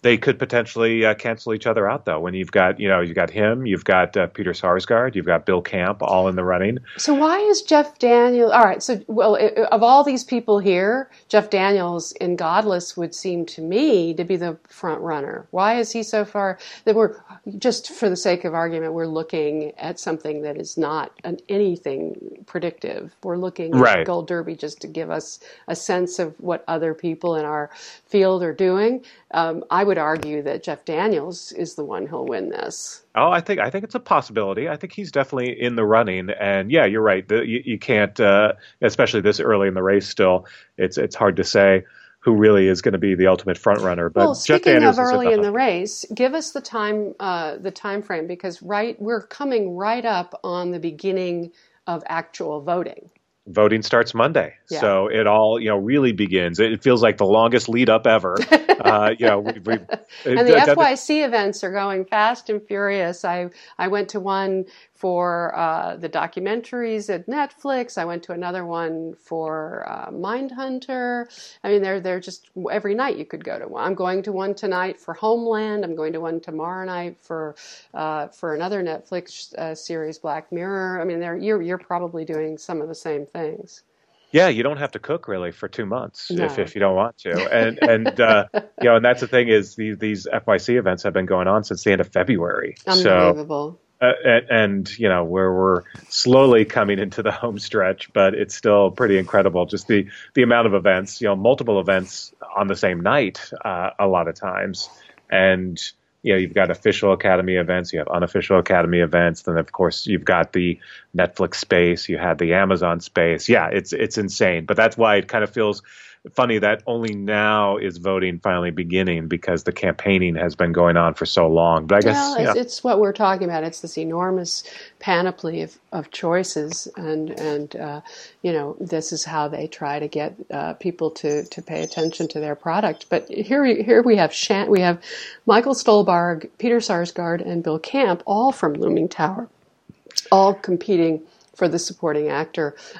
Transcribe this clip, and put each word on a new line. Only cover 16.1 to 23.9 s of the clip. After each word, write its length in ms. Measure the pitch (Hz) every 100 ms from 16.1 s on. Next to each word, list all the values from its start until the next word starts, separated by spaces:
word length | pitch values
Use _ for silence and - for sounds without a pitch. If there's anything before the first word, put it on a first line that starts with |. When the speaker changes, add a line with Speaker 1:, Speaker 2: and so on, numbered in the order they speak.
| 220
Speaker 2:
far? 340 | 208 208 196 190 - -
That 100 | -
we're, 220 | 214 220 214 _ 196 - 196
just 320 | 247 - -
for 180 | - 214
the 80 | 180
sake 280 | 208 180
of 100 | 180
argument, 380 | 165 165 165 160
we're 140 | 165 165
looking 680 | 156 160 165 147 151 151 -
at 220 | 156 -
something 440 | - 160 156 151
that 140 | 151 147
is 220 | 156 -
not 320 | 151 156 - _
an, 140 | 175 170 -
anything 960 | 202 202 175 - 135 - - - - 202
predictive. 680 | 175 170 165 - - 170 _
We're 140 | 196 175
looking 360 | 185 180 180
at 60 | 131
Speaker 1:
Right. 260 | 123